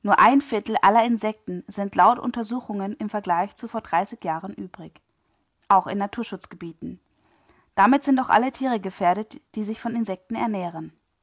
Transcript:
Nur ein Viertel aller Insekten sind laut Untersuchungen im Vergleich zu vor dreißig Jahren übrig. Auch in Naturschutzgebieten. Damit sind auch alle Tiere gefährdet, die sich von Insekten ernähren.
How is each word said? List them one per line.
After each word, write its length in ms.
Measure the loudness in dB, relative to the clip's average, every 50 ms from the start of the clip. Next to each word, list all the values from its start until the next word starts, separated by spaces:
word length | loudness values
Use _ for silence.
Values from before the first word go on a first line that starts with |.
Nur 180 | 2 2 4 6
ein 220 | 6 6 6 4
Viertel 340 | 2 0 -4 -4 -4 -2 -2 4
aller 220 | 4 6 6 6 4
Insekten 600 | 4 0 0 -2 -4 -6 _ _ -10 -10 -10 -10 -10
sind 280 | -8 -6 -6 -4 4
laut 220 | 6 6 6 6 2
Untersuchungen 760 | -2 -6 -6 -6 -8 -6 -8 -8 -8 -8 -8 -6 -6 -6
im 160 | -6 _ -8 -6
Vergleich 480 | -6 -6 -2 -2 0 0 0 -4 _
zu 100 | -14 -14
vor 140 | -10 -10 -10
dreißig 420 | -6 -2 -2 -2 -2 -2 -8 _
Jahren 300 | -6 -6 -6 -6 -8 -12
übrig. 480 | -12 -12 -14 -14 -14 -18 -20 -20 _ -20 _ _ _ _ _ _ _ _ _ _ _ _ _ _
Auch 180 | 4 4 4
in 100 | 0 -4
Naturschutzgebieten. 1040 | -4 -4 -4 -6 -8 -8 -8 -10 -14 -14 _ -16 -14 -14 -14 -12 _ -12 -12 -12 -14 _ _ _ _ _ _ _ _ _ _ _ _ _ _ _
Damit 300 | 4 4 6 4 4 4
sind 160 | 2 2 2
auch 100 | 2 2
alle 220 | 2 2 2 0
Tiere 260 | -4 -4 -4 -2 -2 -2
gefährdet, 600 | -4 -8 -6 0 2 2 2 0 -4 _ -14 -20 _ _ -8
die 100 | -8 -6
sich 160 | -6 -8 -8
von 160 | -8 -6 -4
Insekten 380 | -4 -4 -4 -6 -10 _ _ -6
ernähren. 580 | -4 -4 -2 -2 -4 -6 -6 -8 -10 -12 -14 _ _ _ _ _ _